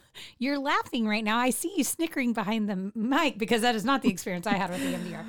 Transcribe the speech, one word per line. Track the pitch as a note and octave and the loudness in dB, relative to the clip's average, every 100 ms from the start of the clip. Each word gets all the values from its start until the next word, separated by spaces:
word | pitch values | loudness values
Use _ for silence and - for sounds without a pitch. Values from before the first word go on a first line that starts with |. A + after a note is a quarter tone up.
| _ - | _ -18
<laughs> | - - | -18 -6
You're | A#3+ C#4+ | -2 0
laughing | C4+ F4+ A4+ C4+ G#3+ | 0 0 0 0 0
right | G#3 | 0
now. | G#3 A3+ | 2 2
I | B3+ | 2
see | B3 E4+ G4 | 0 -2 0
you | |
snickering | C4+ - E4 - A#3+ | 0 0 -2 0 0
behind | A3+ G3 A3+ G#3 | 0 0 0 0
the | F#3+ F#3+ | -2 -4
mic | A3+ A3 C#4+ D#4 F#3 | -2 0 2 2 0
because | A3 A#3 | 0 2
that | A#3 | 4
is | A3+ | 2
not | F#3+ C4+ | 2 2
the | G#3+ | 2
experience | F#3 - F3+ F3 | 0 -2 -4 0
I | |
had | G3+ F#3 | 0 0
with | F3+ | -2
E | - | -2
M | F3 | -4
D | F3 | -6
R. | E3+ | -8